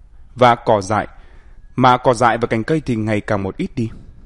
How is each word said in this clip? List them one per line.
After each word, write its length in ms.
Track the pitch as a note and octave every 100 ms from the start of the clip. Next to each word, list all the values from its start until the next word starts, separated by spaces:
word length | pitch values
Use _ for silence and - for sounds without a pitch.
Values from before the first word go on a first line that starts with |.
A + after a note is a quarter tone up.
| - - - -
và 200 | B2 A#2+
cỏ 260 | - G#2+
dại, 260 | F#2+ G#2+ D#2 - - - - - - -
mà 220 | C3 B2+
cỏ 160 | C#3
dại 240 | A2+ A#2+ A#2
và 100 | A#2
cành 160 | A#2
cây 180 | G#2+ D#3 C3+
thì 100 | A2+
ngày 260 | G#2+ G#2+
càng 220 | - G#2
một 140 | G2 -
ít 140 | F#3 -
đi. 140 | A2+ - - -